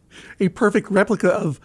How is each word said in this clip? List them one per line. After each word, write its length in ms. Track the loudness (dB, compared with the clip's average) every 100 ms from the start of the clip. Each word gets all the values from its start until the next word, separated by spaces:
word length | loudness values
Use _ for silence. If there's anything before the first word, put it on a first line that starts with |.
| _ -20 -20 -4
a 100 | -4
perfect 400 | 0 0 0 0
replica 400 | 0 0 0 0
of 300 | 0 -4 -6